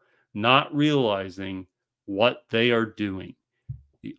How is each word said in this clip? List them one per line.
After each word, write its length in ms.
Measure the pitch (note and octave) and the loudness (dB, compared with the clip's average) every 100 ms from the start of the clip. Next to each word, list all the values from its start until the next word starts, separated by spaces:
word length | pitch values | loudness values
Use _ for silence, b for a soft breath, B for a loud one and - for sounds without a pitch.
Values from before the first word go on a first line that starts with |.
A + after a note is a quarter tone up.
| _ _ _ | _ _ _
not 380 | G#2 A2+ C3+ - | -2 4 4 4
realizing 960 | D3 D3+ C#3+ A#2 G2 F#2+ F#2 F#2+ F#2+ F#2 _ _ _ - | 0 2 2 2 0 -4 -8 -8 -10 -12 _ _ _ -8
what 380 | G2 A#2+ - - | 2 2 0 -4
they 220 | A2+ A#2+ | 0 2
are 160 | A#2 G#2+ | 2 -2
doing. 480 | - G#2 F#2+ F2+ - _ _ - - _ _ | -4 -6 -6 -12 -18 _ _ -18 -18 _ _
The 140 | - | -16